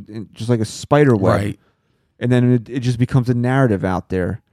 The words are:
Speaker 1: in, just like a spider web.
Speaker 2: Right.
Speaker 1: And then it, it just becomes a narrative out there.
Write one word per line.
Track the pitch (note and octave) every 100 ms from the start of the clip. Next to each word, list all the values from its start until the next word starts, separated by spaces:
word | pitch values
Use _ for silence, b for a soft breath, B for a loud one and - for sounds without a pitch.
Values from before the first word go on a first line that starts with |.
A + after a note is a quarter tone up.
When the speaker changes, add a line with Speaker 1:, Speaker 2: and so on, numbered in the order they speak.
| G2+
Speaker 1:
in, | A2 F2+
just | - A2
like | A#2
a | A2+
spider | - - C#3+ C#3+ A2
web. | G2 G#2+
Speaker 2:
Right. | G#2 - _ _ _ _ _ -
Speaker 1:
And | B2
then | B2 B2
it, | B2 G#2+
it | B2+
just | B2 A#2
becomes | B2 C3+ A#2+
a | A#2+
narrative | B2 C3+ B2+ G2 F#2+
out | F2 -
there. | F#2 F2+ G2+ _